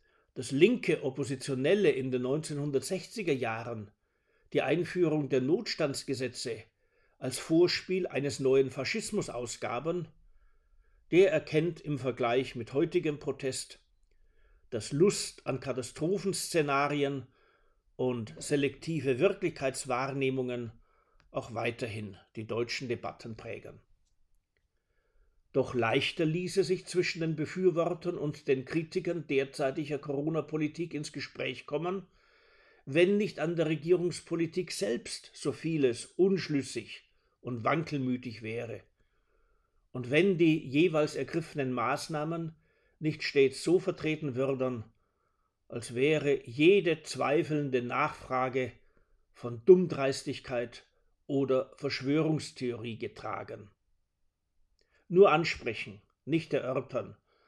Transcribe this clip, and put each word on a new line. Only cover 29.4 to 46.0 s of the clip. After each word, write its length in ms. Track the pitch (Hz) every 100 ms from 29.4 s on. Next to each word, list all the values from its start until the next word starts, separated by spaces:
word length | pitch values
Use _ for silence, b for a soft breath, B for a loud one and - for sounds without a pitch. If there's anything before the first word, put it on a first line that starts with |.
| 139 - 135 160 143 143
Corona-Politik 920 | 147 135 151 160 147 156 151 156 165
ins 200 | 143 147
Gespräch 520 | 143 - - 131 127 -
kommen, 400 | 147 175 190 185 b b b b b b b -
wenn 320 | 151 180 202
nicht 220 | 196 -
an 160 | 160 170
der 120 | 156
Regierungspolitik 1040 | 160 160 175 175 - - 165 165 185 170
selbst 600 | - 202 233 - - -
so 200 | - 147
vieles 520 | 117 160 160 127 113 -
unschlüssig 1040 | - 190 185 - 143 - 120 101 - _ _ _ _
und 240 | 120 120
wankelmütig 800 | 123 151 156 147 127 123 123 107
wäre 400 | 110 113 117 104 - _ _ _ _ _ _ _ _ _ _
und 200 | 127 120
wenn 260 | 151 196 165
die 200 | 165 160
jeweils 560 | 135 139 175 156 151 135
ergriffenen 560 | 135 165 160 147 131
Maßnahmen 840 | 123 117 147 - 151 156 165 160 - b b b b
nicht 240 | 156 147
stets 400 | - 143 135 -
so 160 | - 175
vertreten 560 | 190 147 156 151 147 120
würden, 480 | 135 135 131 120 - _ _ _ _ _ _ _ -
als 260 | 120 110
wäre 480 | 120